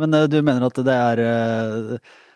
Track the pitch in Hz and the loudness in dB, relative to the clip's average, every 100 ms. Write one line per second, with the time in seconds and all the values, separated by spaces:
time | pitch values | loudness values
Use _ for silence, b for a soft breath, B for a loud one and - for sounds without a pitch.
0 | 156 156 151 151 151 123 127 127 127 127 | 0 2 2 2 2 0 0 0 0 2
1 | 120 117 117 117 113 113 113 110 110 117 | 2 0 0 0 -2 -2 -4 -6 -8 -10
2 | b b b | b b b